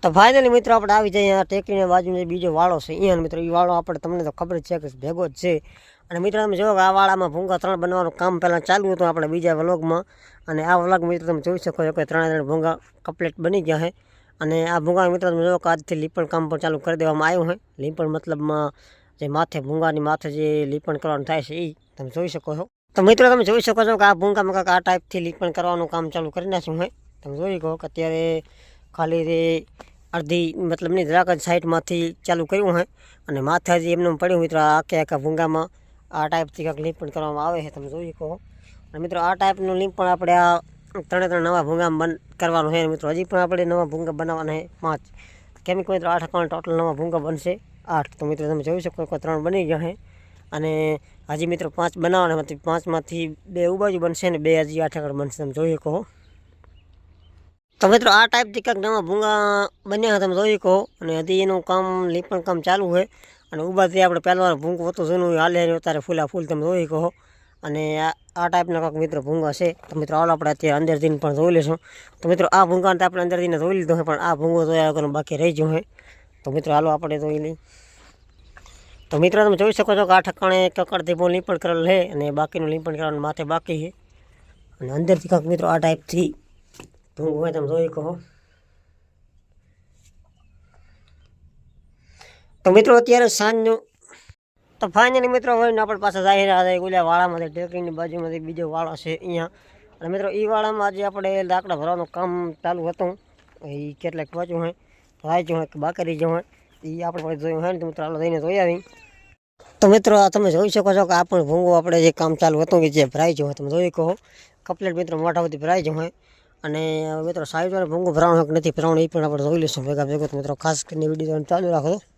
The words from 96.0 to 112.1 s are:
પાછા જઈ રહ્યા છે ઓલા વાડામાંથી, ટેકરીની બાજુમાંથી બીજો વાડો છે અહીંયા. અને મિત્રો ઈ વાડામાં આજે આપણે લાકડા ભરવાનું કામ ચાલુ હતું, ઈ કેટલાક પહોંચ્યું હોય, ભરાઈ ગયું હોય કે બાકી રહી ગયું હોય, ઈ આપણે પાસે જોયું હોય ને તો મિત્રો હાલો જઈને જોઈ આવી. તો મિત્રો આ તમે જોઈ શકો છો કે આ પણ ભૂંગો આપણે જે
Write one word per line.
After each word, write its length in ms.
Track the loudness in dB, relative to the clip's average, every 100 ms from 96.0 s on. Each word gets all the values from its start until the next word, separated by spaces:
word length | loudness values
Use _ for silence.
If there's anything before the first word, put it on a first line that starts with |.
પાછા 200 | -2 0
જઈ 240 | 4 4
રહ્યા 200 | 6 4
છે 140 | 4 2
ઓલા 240 | 0 0
વાડામાંથી, 460 | 2 2 2 0 -6
ટેકરીની 420 | -8 -8 -6 -8
બાજુમાંથી 480 | -6 -8 -6 -6 -8
બીજો 320 | -10 -8 -6
વાડો 260 | -4 -6 -8
છે 200 | -8 -8
અહીંયા. 340 | -6 -4 -6 _ _ _ _ _
અને 80 | -8
મિત્રો 220 | -4 -4
ઈ 160 | -2 0
વાડામાં 400 | 0 0 0 -2
આજે 180 | -2
આપણે 380 | -6 -4 -4 -2
લાકડા 340 | 0 -2 -2 -6
ભરવાનું 300 | -2 -4 -4
કામ 460 | -6 -4 -4 -6 -6
ચાલુ 260 | -6 -4 -4
હતું, 300 | -4 -6 -6 _ _ _ _ -14
ઈ 240 | -12 -12 -8
કેટલાક 280 | -8 -8 -10
પહોંચ્યું 280 | -8 -6 -4
હોય, 140 | -6 -8 _ _ _ _
ભરાઈ 180 | -2 -2
ગયું 160 | -2 -4
હોય 80 | -4
કે 120 | -6
બાકી 260 | -6 -4
રહી 120 | -6 -2
ગયું 160 | -2
હોય, 120 | -2 -6 _ _ _
ઈ 180 | -14 -8
આપણે 200 | -8 -8
પાસે 140 | -8 -6
જોયું 260 | -4 -4
હોય 100 | -4
ને 60 | -4
તો 80 | -6
મિત્રો 180 | -8
હાલો 160 | -6 -4
જઈને 200 | -2 -2
જોઈ 180 | -2 0
આવી. 240 | 2 0 -8 -20 -20 _ -20 _ _ _ -20 _
તો 80 | 8
મિત્રો 280 | 8 8 6
આ 100 | 6
તમે 220 | 4 2
જોઈ 180 | 4 2
શકો 260 | 2 2
છો 120 | 4 4
કે 80 |
આ 100 | 2
પણ 180 | 2 2
ભૂંગો 320 | 2 2 4
આપણે 260 | 4 4 4
જે 120 | 4